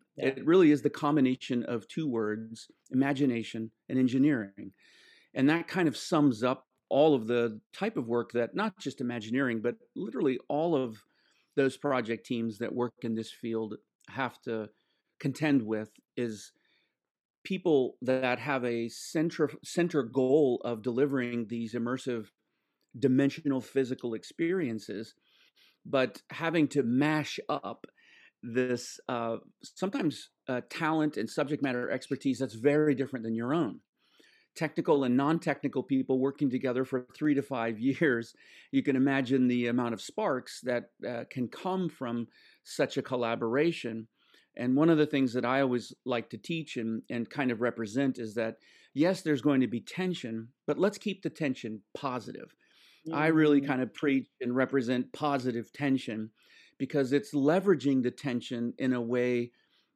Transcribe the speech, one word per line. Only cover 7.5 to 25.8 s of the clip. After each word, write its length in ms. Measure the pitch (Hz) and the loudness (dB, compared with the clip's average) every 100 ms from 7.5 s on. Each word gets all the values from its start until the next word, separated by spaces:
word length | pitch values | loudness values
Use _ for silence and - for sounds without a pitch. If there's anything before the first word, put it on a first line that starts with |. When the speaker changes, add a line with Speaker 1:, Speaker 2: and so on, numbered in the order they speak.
| 107 _ | -4 _
Speaker 2:
type 220 | - 208 220 | -6 -4 -2
of 100 | 117 | -2
work 240 | 120 113 | -2 -2
that 220 | 120 117 | -2 -2
not 240 | 190 214 - | -2 -4 -4
just 220 | - - | -8 -6
Imagineering, 600 | 123 120 107 123 135 113 | -6 -6 -2 0 0 0
but 140 | 117 113 _ - | -2 -4 _ -10
literally 420 | 208 247 151 127 - | -6 -2 0 -2 -4
all 280 | 143 170 147 | -2 0 0
of 260 | 127 110 _ _ _ _ _ - | -2 -8 _ _ _ _ _ 2
those 200 | 135 - | 2 2
project 500 | 143 131 113 113 - | -2 0 0 -4 -4
teams 320 | 120 113 104 | -4 -4 -4
that 140 | 117 | -4
work 200 | 123 120 - | -2 -4 -4
in 120 | 117 | -4
this 160 | 113 110 | -4 -6
field 440 | - 113 113 110 104 _ _ - | -8 -6 -4 -4 -10 _ _ -12
have 300 | 127 127 - | -6 -6 -6
to 260 | 127 113 107 _ _ _ _ - | -8 -6 -8 _ _ _ _ -8
contend 440 | 147 131 151 139 | -6 -2 2 2
with, 280 | 107 110 107 _ _ - | 2 -4 -6 _ _ -6
is 360 | 120 104 - _ _ _ _ _ _ _ _ _ | -6 -6 -14 _ _ _ _ _ _ _ _ _
people 520 | - 190 180 147 127 - | -8 -2 4 4 2 -2
that 360 | 123 131 131 123 | 0 2 2 0
have 260 | 135 135 | 0 -2
a 240 | 123 117 117 | 0 -2 -4
center, 640 | - - 165 165 - 147 - | -8 -4 0 0 0 -2 -2
center 380 | - - 170 160 | -6 -2 0 0
goal 580 | 117 131 127 147 139 123 | 0 0 4 6 4 2
of 180 | 117 113 | -2 -4
delivering 640 | 110 117 143 135 120 120 107 | -2 0 2 0 -2 -4 -4
these 260 | 117 113 | -6 -6
immersive 540 | 120 117 131 - 120 101 _ _ _ _ _ _ 120 | -4 -4 -4 -4 -6 -8 _ _ _ _ _ _ 0
dimensional 640 | 131 131 139 139 147 131 | 2 4 2 0 -2 -2
physical 540 | - 135 123 131 120 | -2 -2 -2 -2 -6
experiences, 1000 | 110 - - 165 190 139 110 - 101 113 _ _ _ _ _ _ _ | -6 -8 -4 -2 0 -2 -4 -8 -10 -10 _ _ _ _ _ _ _